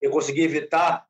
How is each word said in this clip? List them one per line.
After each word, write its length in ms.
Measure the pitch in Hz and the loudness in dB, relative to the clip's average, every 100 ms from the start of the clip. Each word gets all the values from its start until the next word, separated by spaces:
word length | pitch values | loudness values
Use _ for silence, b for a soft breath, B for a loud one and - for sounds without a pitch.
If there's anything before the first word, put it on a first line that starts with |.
eu 80 | 139 | -2
consegui 340 | 147 139 143 | 0 0 0
evitar 640 | 160 151 147 165 170 - | 0 -2 -2 0 0 -2